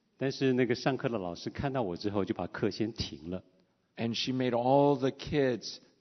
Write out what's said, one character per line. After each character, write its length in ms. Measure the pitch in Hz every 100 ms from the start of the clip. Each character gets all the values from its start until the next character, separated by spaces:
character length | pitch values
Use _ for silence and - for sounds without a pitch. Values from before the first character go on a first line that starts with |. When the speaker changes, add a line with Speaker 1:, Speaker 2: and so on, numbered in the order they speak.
| _ _
Speaker 1:
但 80 | 139
是 220 | 131 135
那 140 | 127 120
个 100 | 120
上 220 | 147 131
课 100 | 131
的 100 | 113
老 160 | 90
师 160 | 85 -
看 220 | - 139
到 100 | 131
我 140 | 101 85
之 140 | 104
后， 160 | 101 92
就 80 |
把 120 | 107 87
课 220 | - 107
先 220 | - 107
停 380 | - - - 80
了。 120 | 92 - _ _ _ _ -
Speaker 2:
And 180 | 117
she 200 | 110 -
made 180 | 127 127
all 460 | 117 123 139 143 135
the 140 | 131
kids 640 | - - 151 135 113 - - - _